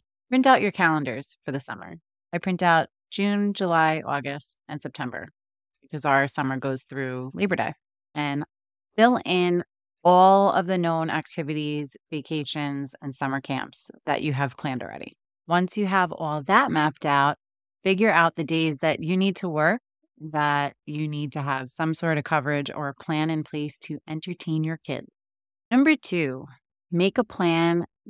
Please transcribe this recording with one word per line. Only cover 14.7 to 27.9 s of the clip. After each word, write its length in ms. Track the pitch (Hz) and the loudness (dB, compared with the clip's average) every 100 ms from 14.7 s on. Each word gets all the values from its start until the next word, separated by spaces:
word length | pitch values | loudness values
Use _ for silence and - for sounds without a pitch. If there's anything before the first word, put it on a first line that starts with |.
| 127 | -6
already. 320 | - - - _ _ _ - | -8 -12 -16 _ _ _ -2
Once 280 | 175 180 - | 0 0 -2
you 100 | 196 | 0
have 260 | 190 180 | 2 0
all 320 | - 160 151 | -2 -4 -4
that 260 | 139 214 277 | 2 2 4
mapped 340 | 156 151 147 | 2 0 0
out, 320 | 156 143 143 - _ _ _ _ | 2 4 4 0 _ _ _ _
figure 260 | 190 190 220 | 0 2 4
out 240 | 165 165 | 6 4
the 100 | - | 2
days 320 | 147 160 160 143 | -2 2 0 0
that 220 | 160 - | 0 0
you 160 | 160 185 | 0 2
need 200 | 196 185 | 2 0
to 120 | 180 | -4
work, 320 | 151 156 233 _ _ _ - | 2 2 0 _ _ _ -16
that 540 | 156 151 147 143 143 - | -6 0 2 2 0 -6
you 220 | - 151 151 | -10 -4 -4
need 240 | 147 147 | -4 -6
to 100 | 151 | -6
have 300 | 143 135 127 | -4 -4 -6
some 240 | - 160 | -4 -2
sort 240 | 160 165 151 | 0 0 0
of 60 | |
coverage 480 | - 156 139 147 143 | 0 0 0 -2 -4
or 140 | - 143 | -6 -8
a 60 | |
plan 360 | - - 151 156 | -8 -4 -2 0
in 140 | 156 | -2
place 320 | 147 151 147 - | -4 -6 -8 -10
to 200 | - 147 - | -12 -12 -10
entertain 560 | 156 185 175 - 160 | -10 -10 -10 -4 -2
your 140 | 156 160 | -2 -6
kids. 220 | - 131 - _ _ _ _ _ - | -8 -8 -8 _ _ _ _ _ 0
Number 240 | 247 285 | 2 4
two, 520 | 311 - 175 143 127 139 - _ _ - | 2 -2 -2 -2 -4 -12 -20 _ _ -4
make 280 | 170 190 - | 0 2 2
a 60 | |
plan 600 | 220 - 170 165 165 170 - | -2 0 2 2 2 0 -4